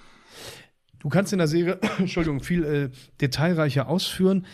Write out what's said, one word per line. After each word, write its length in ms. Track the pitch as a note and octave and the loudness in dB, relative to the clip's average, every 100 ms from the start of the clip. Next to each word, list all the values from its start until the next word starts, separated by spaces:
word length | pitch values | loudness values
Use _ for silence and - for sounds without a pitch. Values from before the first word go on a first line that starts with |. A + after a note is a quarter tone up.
| - - - - - - - _ _ - | -20 -20 -20 -20 -18 -20 -20 _ _ -10
Du 100 | D3 | -2
kannst 240 | E3+ G3+ | 0 2
in 60 | F#3+ | 2
der 100 | D#3 | 2
Serie, 300 | E3+ F3 F#3 | 2 0 0
<coughs> 160 | G#3 - | -2 0
Entschuldigung, 420 | F3+ F3+ D#3+ C#3 | -2 0 -2 -2
viel, 220 | - F3 | -2 0
äh, 260 | D3+ D3 C#3 - - - | 0 0 -2 -8 -18 -4
detailreicher 680 | C#3 C3 E3 E3 D3+ C3+ B2+ | -2 0 0 2 2 0 0
ausführen. 560 | F3+ - - F#3 F#3+ F#3 | -2 -2 2 2 2 -2